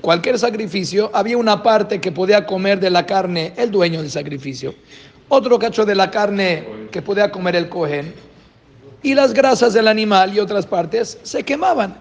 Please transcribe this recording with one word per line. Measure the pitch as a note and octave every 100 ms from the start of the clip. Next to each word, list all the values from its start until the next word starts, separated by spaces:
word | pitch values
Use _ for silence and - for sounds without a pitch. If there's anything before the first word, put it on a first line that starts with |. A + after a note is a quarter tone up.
cualquier | - F3 A#3+ B3
sacrificio, | A#3+ G#3+ G#3+ G3 F3+ F#3+ G#3+
había | A3 G3+ A#3+
una | A3 G#3
parte | A3+ A3 G#3 G3+
que | F#3
podía | E3+ F#3 G#3 G3+
comer | F#3+ G3 G3
de | F#3
la | F3 F3
carne | F#3+ F#3 F3 D#3+ A3+
el | A#3+
dueño | G3+ F3 D#3+
del | D3+
sacrificio, | D3 C#3+ C#3+ C#3 B2+ C3 - - - - _ -
otro | C4+ A#3+ A#3
cacho | A3+ -
de | G#3 G3
la | F#3
carne | G#3+ G#3 G3+ F#3 D#3+ A#2 A2 A2
que | F3
podía | F3+ G3+ G3+
comer | G3 F3+ F3
el | E3
Cohen, | F3+ D3+ D3 D#3+ - - - _ _ _ - - -
y | C#4 C4+
las | C4+
grasas | A3+ C4+ A#3+ A#3+
del | G#3+ A3
animal | A3 G#3+ G3 F#3+
y | G3+
otras | G3+ G3+ F#3+
partes | F#3 E3 A3+ A3+ -
se | - C#4
quemaban. | - C#4+ F#4 D#4 G3 -